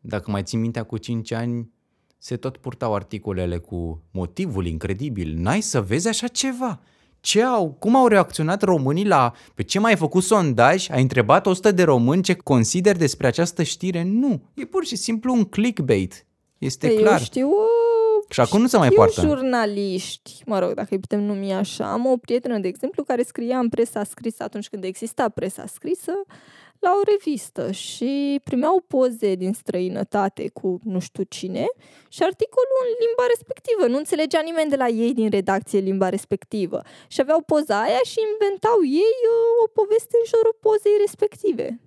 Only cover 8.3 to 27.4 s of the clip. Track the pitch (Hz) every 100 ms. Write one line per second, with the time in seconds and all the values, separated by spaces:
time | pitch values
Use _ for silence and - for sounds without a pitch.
8.3 | - 156 196 196 175 135 156 208 165 123
9.3 | - - _ - 190 220 202 156 185 185
10.3 | 220 165 117 120 185 185 131 131 127 107
11.3 | 160 196 185 214 185 175 131 120 170 180
12.3 | 180 - 131 113 175 185 185 151 - 135
13.3 | 117 170 - 160 - 180 175 175 214 277
14.3 | 190 - - - 381 339 240 - 226 247
15.3 | 254 202 - 226 220 135 104 92 - _
16.3 | _ _ _ 135 131 240 220 214 185 123
17.3 | - 269 392 440 466 466 453 440 427 415
18.3 | - 123 202 247 220 143 403 453 427 311
19.3 | 285 262 247 214 202 202 180 - - -
20.3 | - - 202 180 - 208 196 185 208 208
21.3 | 202 196 190 202 - 208 208 247 254 -
22.3 | 240 254 226 185 185 262 392 285 247 247
23.3 | - 233 254 240 - 226 - 208 - 233
24.3 | - 214 208 208 208 185 190 233 - 247
25.3 | - 190 - 208 - 285 359 - 381 392
26.3 | - _ - - _ 370 381 403 403 -
27.3 | 285